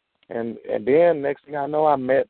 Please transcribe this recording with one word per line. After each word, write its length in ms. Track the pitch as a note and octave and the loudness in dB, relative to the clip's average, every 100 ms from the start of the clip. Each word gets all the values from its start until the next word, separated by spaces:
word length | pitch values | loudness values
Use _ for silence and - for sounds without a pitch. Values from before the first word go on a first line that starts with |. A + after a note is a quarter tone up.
| _ _ _ | _ _ _
And, 280 | A#2 A#2 - | -8 -8 -10
and 280 | G2 A2+ G#2+ | -6 -4 2
then 340 | D3 F3 D#3 | 4 4 2
next 240 | C#3 C#3 - | -2 -6 -8
thing 120 | D3 | -8
I 100 | C#3 | -4
know, 180 | D3+ D#3 | 0 2
I 120 | C#3 | 2
met, 300 | B2+ C3+ - | 2 0 -2